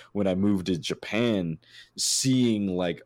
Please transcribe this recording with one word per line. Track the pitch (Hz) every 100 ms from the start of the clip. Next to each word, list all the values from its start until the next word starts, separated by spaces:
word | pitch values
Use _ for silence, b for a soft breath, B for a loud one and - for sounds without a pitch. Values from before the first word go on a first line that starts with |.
| B
when | 101 95
I |
moved | 92 101 101 87
to | 87
Japan, | - 82 - 104 120 104 82 80 B B B -
seeing, | - - 131 127 120 107 98 90
like, | 87 82